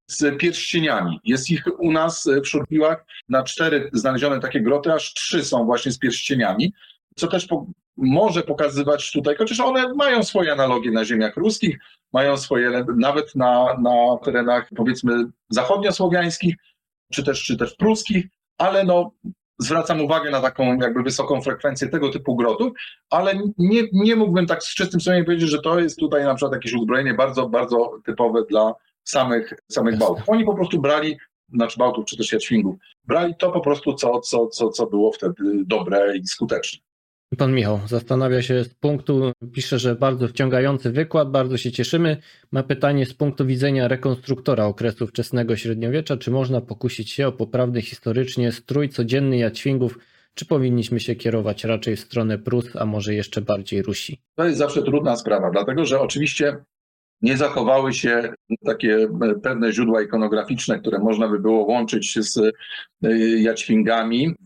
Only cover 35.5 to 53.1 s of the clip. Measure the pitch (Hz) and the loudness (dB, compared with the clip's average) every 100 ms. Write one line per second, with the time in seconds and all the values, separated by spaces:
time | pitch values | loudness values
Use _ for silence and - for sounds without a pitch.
35.5 | - 180 208 90 98 101 95 92 - - | 0 0 -2 0 2 2 0 -6 -6 -2
36.5 | - - - _ _ _ _ _ 131 135 | -2 -4 -12 _ _ _ _ _ -2 2
37.5 | 131 104 104 104 117 117 127 131 127 120 | 2 2 -2 -2 -4 -2 0 2 0 0
38.5 | 127 123 - 147 147 - 135 131 123 120 | 0 -2 -4 -2 -2 0 0 0 -4 -10
39.5 | 127 123 131 123 120 135 123 120 - 131 | -10 -4 0 0 2 0 0 -2 0 0
40.5 | 127 135 139 123 127 160 160 139 135 127 | 2 2 0 -2 -2 0 0 2 0 0
41.5 | 127 123 120 120 165 170 151 - _ _ | -2 -4 -4 -2 0 2 0 -6 _ _
42.5 | 135 135 139 143 143 127 - 147 135 131 | -4 -2 0 2 2 0 -2 -2 0 0
43.5 | 127 143 135 123 127 135 127 - 127 - | 0 0 2 0 0 -2 -2 -4 -4 0
44.5 | 120 104 101 117 104 113 - 117 127 117 | 2 0 0 -4 -2 -6 -6 -4 -2 0
45.5 | 107 117 113 117 147 156 143 - 127 127 | -2 -2 -4 -2 -2 -2 -4 -2 -2 0
46.5 | 127 117 110 123 - 107 - 139 127 110 | -2 -4 -6 -6 -6 -8 -4 -2 -2 -2
47.5 | 123 123 120 110 - - 113 127 - 120 | 0 0 -2 -6 -8 -4 -2 -2 -2 -2
48.5 | 113 - 135 147 - 117 131 139 127 113 | -4 -4 -2 -2 -2 -2 0 2 2 0
49.5 | 107 143 135 123 123 _ _ _ - 156 | -2 -2 0 -2 -4 _ _ _ -16 -2
50.5 | 156 127 123 110 117 - 113 117 113 107 | 0 2 0 0 -2 -4 -4 -2 -2 -2
51.5 | 101 113 110 113 107 - 120 110 107 - | -4 -2 -2 -2 -6 -6 -4 -2 -2 -2
52.5 | 123 120 - 110 107 101 | -2 -2 -4 -4 -4 -2